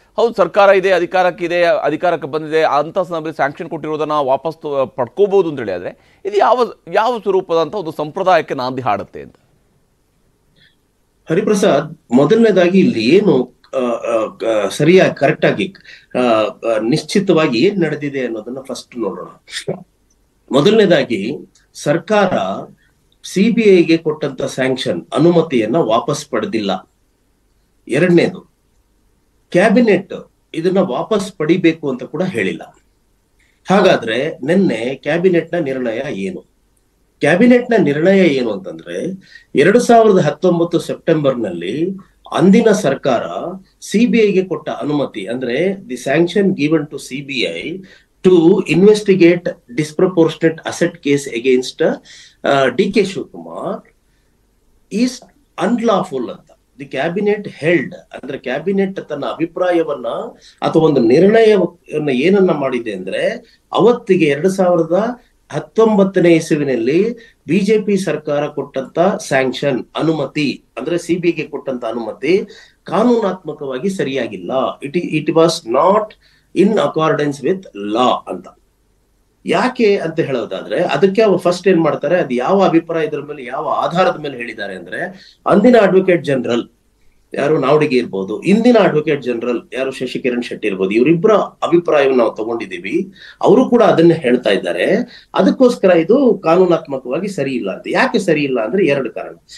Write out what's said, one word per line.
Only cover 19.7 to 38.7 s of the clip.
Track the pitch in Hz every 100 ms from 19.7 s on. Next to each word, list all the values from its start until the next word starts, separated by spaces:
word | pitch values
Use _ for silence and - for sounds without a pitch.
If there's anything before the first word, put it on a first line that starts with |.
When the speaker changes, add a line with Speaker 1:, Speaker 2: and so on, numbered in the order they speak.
| - - _ _ _ _ _ -
Speaker 2:
ಮೊದಲನೇದಾಗಿ, | 127 175 220 196 156 120 107 107 151 - _ _
ಸರ್ಕಾರ | - 151 165 - 208 190 120 95 113 147 _ _ _ _ _
ಸಿ | - 185 226
ಬಿ | 233
ಐಗೆ | 214 185 156 160
ಕೊಟ್ಟಂತ | 156 147 143 -
sanction | 135 - 131 127 120 87 -
ಅನುಮತಿಯನ್ನ | 127 165 170 - 127 107 131
ವಾಪಸ್ | 113 117 - 113 -
ಪಡೆದಿಲ್ಲ. | 117 104 113 98 90 - _ _ _ _ _ _ _ _ _ -
ಎರಡನೇದು, | 131 180 170 127 - - _ _ _ _ _ _ _ _ _ _
cabinet | 175 220 226 226 175 - 101 - _ _ -
ಇದನ್ನ | 175 190
ವಾಪಸ್ | 175 160 165 214 196
ಪಡಿಬೇಕು | - 156 185 160 160 143
ಅಂತ | 123
ಕೂಡ | 123 151
ಹೇಳಿಲ್ಲ. | 190 117 92 - - _ _ _ _ _ _ _ _ _ -
ಹಾಗಾದ್ರೆ | 196 180 135 113 113 151
ನಿನ್ನೆ | - 131 190 165 110 123 139
ಕ್ಯಾಬಿನೆಟ್ನ | 147 170 185 170 - 175
ನಿರ್ಣಯ | 135 131 120 110 147
ಏನು? | 190 196 - _ _ _ _ _ _ _ -
ಕ್ಯಾಬಿನೆಟ್ನ | 147 180 247 247 247 220
ನಿರ್ಣಯ | 147 147 180 196 175
ಏನು | 135 117
ಅಂತಂದ್ರೆ, | 98 90